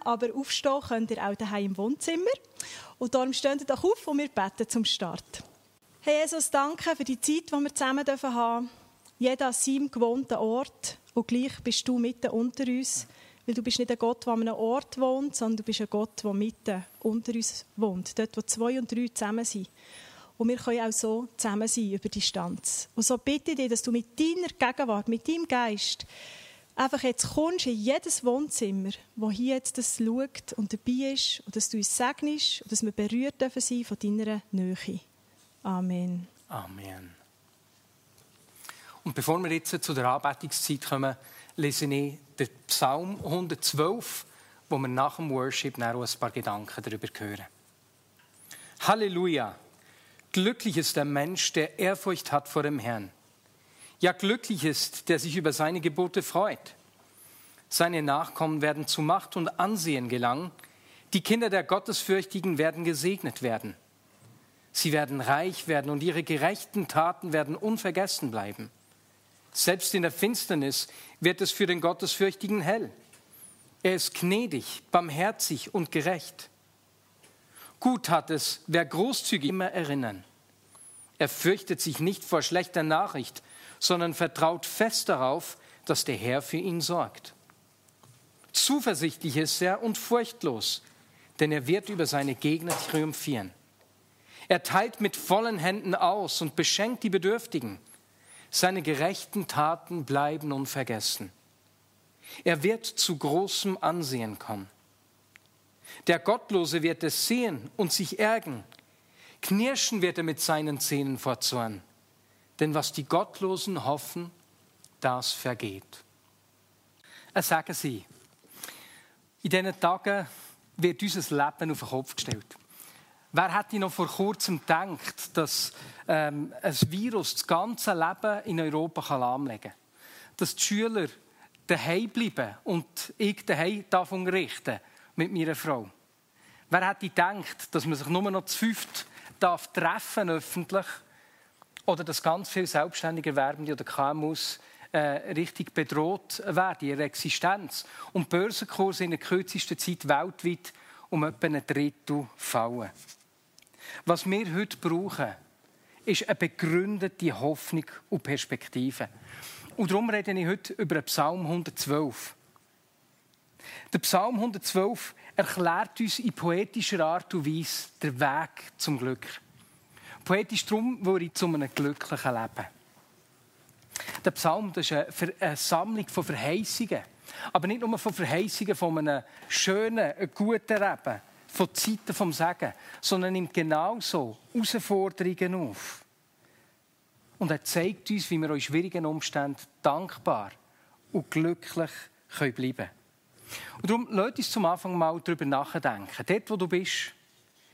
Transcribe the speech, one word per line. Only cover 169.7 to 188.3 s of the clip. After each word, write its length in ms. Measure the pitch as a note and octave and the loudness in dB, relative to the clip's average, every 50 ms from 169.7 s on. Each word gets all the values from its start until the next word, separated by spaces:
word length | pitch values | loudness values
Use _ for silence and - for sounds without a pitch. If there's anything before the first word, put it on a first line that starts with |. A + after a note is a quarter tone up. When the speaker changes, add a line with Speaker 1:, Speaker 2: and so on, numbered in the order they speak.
| - _ _ _ - - - - - - - | -20 _ _ _ -20 -20 -20 -20 -20 -8 0
Speaker 2:
Poetisch 420 | - F3+ G3+ G#3+ - A3 F#3 - | 2 2 2 2 0 -2 -2 0
darum, 320 | - G#3+ G#3+ A3+ B3+ B3+ - | 2 2 2 2 0 -2 0
wo 160 | G3 F#3 F#3+ | 2 4 4
ich 160 | F3+ E3+ D#3+ - | 4 2 -2 -2
zu 120 | - F#3 | 0 2
einem 220 | F3 D#3+ D3 C#3 C3 - | 2 2 2 0 -2 0
glücklichen 600 | - D3 C#3+ C#3+ - - - D#3+ C3 - C#3 B2 | 0 0 0 -2 -4 -6 -6 -6 -2 -2 -2 0
Leben. 320 | G2 G#2+ A2 - - A#2+ - - - _ _ _ - - _ _ _ _ _ _ _ _ _ _ _ _ - _ _ _ - - - - - - - - | 0 -4 -4 -6 -8 -10 -10 -14 -20 _ _ _ -20 -20 _ _ _ _ _ _ _ _ _ _ _ _ -20 _ _ _ -12 -10 -10 -8 -8 -10 -2 -2
Der 60 | F#3 | -2
Psalm, 400 | - - - E3 D#3+ G#3 G#3+ G3 | 0 2 2 2 2 2 0 -4
das 140 | D#3 F3+ D#3 | -2 -2 -2
ist 60 | - | 0
eine 200 | D#3+ D3 D3+ - | 0 0 0 -2
Ver-, 220 | D#3 - F3 E3+ - - | -4 -4 -4 -4 0 0
eine 160 | F#3+ D#3+ D3 | 0 0 0
Sammlung 520 | - - - F3+ E3 F#3 A3 A3+ G#3+ G3 - | 0 0 2 2 2 2 0 -2 -4 -4 -2
von 160 | - F#3 D#3+ | -4 -4 -2
Verheißungen. 760 | - D3+ A2+ A2+ C#3+ E3+ G#3+ A3 - - - A#3 - F3 A#2 - - - - - - - - - - | -2 -2 -2 0 0 0 0 -2 -2 -4 -4 -2 -2 -4 -4 -6 -10 -18 -20 -20 -18 -14 -12 -4 0
Aber 140 | - F#3 D3+ | 0 2 2
nicht 140 | F#3+ G#3+ A#3+ | 0 -2 -2
nur 180 | A#3 A3 A3+ - | -2 -2 -2 -2
von 140 | - A3 | -2 -4
Verheißungen 600 | F3 - F3 A#2+ C#3+ E3+ G#3 G#3 - - G#3+ G3 F#3 | -2 -2 0 0 2 0 0 -2 -4 -2 -2 -2 0
von 240 | - F3+ E3+ D#3+ D#3 | 0 0 0 0 2
einem 240 | D3+ D3+ C#3+ C3+ - - - - - - | 2 2 0 0 -2 -8 -14 -20 -10 -4
schönen, 640 | - - - F#3 F#3+ G#3 A3 A3+ A3+ A3+ G3 C#3+ D3 - G3 D3 - | -2 0 2 2 2 2 2 2 2 2 2 0 0 -2 -4 -4 -2
guten 440 | - G#3 A3 A#3 G#3+ - - A3 G3+ | 0 2 2 2 2 2 0 2 2
Leben, 420 | G3+ G3 D3+ - - C3 A2+ G#2+ - - - - - - | 2 2 0 0 -4 -6 -6 -6 -8 -16 -20 -20 -20 -6
von 240 | - - F#3 E3 - | 0 0 0 0 0
Zeiten 400 | - - A3 A3 - - - F#3 | 0 0 0 0 -2 -4 -4 -2
vom 180 | - G#3 E3+ | 0 0 0
Segen, 400 | D3 B2 E3 E3+ F3 - D#3 A#2 - - - - - - | 2 2 0 0 0 -2 -4 -4 -4 -8 -16 -18 -12 -6
sondern 320 | - - G3 F#3 F#3 F#3 | 0 2 2 2 2 2
nimmt 200 | F#3 F#3 F3+ D3+ | 0 0 -2 0
genauso 880 | - F3 D#3+ D#3+ D#3 D3+ E3 F#3+ A#3 A#3 - - - E3 C3 A2+ G#2+ - - - | 0 0 2 4 4 2 2 2 0 -2 -4 -2 0 0 -2 -2 -6 -12 -14 -4
Herausforderungen 1200 | - A#3+ A3 - - A3 - - G3+ F#3+ F#3+ F#3+ - - F#3 F3+ F3+ - F#3 F3+ F#3 F#3 D#3+ A#2 | -2 0 0 0 0 -2 0 2 2 2 2 2 0 0 0 0 0 0 0 0 0 -2 -2 -4
auf. 340 | G2 - - - - - - _ _ _ _ _ _ _ _ _ _ _ _ _ _ _ _ _ _ _ _ _ _ _ _ _ _ - | -6 -10 -12 -12 -14 -14 -18 _ _ _ _ _ _ _ _ _ _ _ _ _ _ _ _ _ _ _ _ _ _ _ _ _ _ -4
Und 120 | G3+ D#3 | -2 0
er 140 | D#3+ D3 - | 0 -2 -2
zeigt 460 | - - F3 E3+ G3 G3+ - - - | -2 0 2 2 0 -2 -4 -4 -2
uns, 200 | G#3+ G3+ D#3+ - | -2 -2 0 0